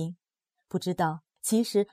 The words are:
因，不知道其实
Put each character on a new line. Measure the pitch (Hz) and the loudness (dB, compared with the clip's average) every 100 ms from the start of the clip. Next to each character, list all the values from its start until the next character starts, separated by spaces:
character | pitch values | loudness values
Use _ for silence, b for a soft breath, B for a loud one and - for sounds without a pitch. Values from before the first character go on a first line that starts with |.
因， | 160 175 _ _ _ _ _ | -8 -8 _ _ _ _ _
不 | 185 | -6
知 | 185 | -4
道 | 175 170 160 _ _ | 0 0 -2 _ _
其 | - 220 233 | 0 0 2
实 | 202 208 | 2 0